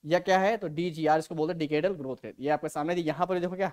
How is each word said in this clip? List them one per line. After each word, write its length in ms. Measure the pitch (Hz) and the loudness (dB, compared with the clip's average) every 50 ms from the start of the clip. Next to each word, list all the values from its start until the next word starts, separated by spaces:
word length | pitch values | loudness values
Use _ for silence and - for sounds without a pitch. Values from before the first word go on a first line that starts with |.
| - | 0
या 140 | 147 160 180 | 2 0 2
क्या 180 | 180 190 185 190 | 4 4 4 4
है? 180 | 190 196 226 | 4 4 2
तो 120 | 214 202 165 | 0 -2 -6
डीजीआर 500 | 156 151 175 180 160 156 160 151 156 160 | -4 -2 -4 -4 -2 0 2 4 4 4
इसको 160 | 160 - 175 | 2 -2 -2
बोलते 180 | 160 151 160 180 | -2 -2 -2 0
हैं, 60 | 165 | -2
डिकेडल 340 | 156 143 151 151 160 185 202 | -2 0 0 2 2 0 -2
ग्रोथ 300 | 160 139 131 127 - - | -2 -6 -8 -8 -8 -10
रेट। 120 | 110 - - | -14 -12 -6
ये 100 | 127 143 | 0 0
आपके 180 | 151 147 - 156 | 0 0 0 -4
सामने 240 | - 156 147 160 175 | -4 -4 -2 -2 -2
थी, 40 | 175 170 | 0 0
यहाँ 240 | 151 151 143 180 | -2 0 0 0
पर 120 | 175 185 180 | 0 0 -2
देखो 160 | 175 180 185 | -2 -2 -2
क्या 140 | 185 196 180 | -2 -4 -4